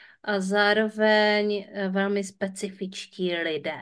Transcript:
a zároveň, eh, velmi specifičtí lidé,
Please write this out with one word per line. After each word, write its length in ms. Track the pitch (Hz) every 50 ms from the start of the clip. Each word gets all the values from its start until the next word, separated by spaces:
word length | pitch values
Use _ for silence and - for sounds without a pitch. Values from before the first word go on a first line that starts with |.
| - - - _ -
a 160 | 214 208 196
zároveň, 1300 | 190 190 202 208 208 208 208 220 220 214 214 214 214 214 214 214 214 208 208 208 208 208 208 202 196 - -
eh, 160 | 202 196 190
velmi 340 | 185 196 196 202 202 202 196
specifičtí 1120 | 190 - - 202 190 190 - - 196 190 - 196 185 190 - - - - - 185 180 175
lidé, 380 | 170 165 165 156 151 143 160 156 139